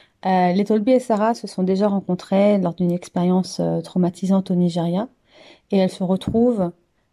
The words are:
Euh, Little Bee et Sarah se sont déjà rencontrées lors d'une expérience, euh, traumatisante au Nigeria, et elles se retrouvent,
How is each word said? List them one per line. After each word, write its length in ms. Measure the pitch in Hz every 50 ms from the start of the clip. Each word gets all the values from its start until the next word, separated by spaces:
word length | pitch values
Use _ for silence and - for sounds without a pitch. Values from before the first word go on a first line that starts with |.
| _ _ _ _ -
Euh, 280 | 185 185 185 180 180 180
Little 260 | 196 208 208 214 220
Bee 140 | 208 247 262
et 80 | 254
Sarah 340 | 254 - 220 202 214 226 233
se 120 | 233 -
sont 160 | 196 - - 185
déjà 260 | 180 190 190 208 208
rencontrées 680 | 202 196 - - 180 180 - - 196 196 202 208 208
lors 160 | 202 190 170 165
d'une 200 | - 180 175 175
expérience, 680 | 180 - - - 185 175 180 180 190 180 - - -
euh, 220 | 170 165 165 165 165
traumatisante 680 | - - 185 180 170 180 - 196 185 196 190 190 -
au 40 | 185
Nigeria, 540 | 175 180 175 165 175 165 170 175 190 226 262 _ _ _ _ _ - - - - _ _ -
et 60 | 202
elles 140 | 196 185 185
se 120 | 185 - 190
retrouvent, 720 | 180 190 185 - - - 226 233 247 233 208 180 175 175 _ _ _ _ _ _ _